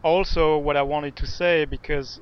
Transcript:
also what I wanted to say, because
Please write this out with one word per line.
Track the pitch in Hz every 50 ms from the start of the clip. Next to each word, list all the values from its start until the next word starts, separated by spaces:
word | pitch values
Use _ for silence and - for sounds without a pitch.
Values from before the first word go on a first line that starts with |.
| -
also | 160 170 185 185 - - 165 160 156 156
what | 151 143 147 143
I | 143
wanted | 139 139 147 147 147 143 -
to | - 139
say, | 135 - - 175 175 170 156 151
because | 147 - - - - 147 143 131 - - -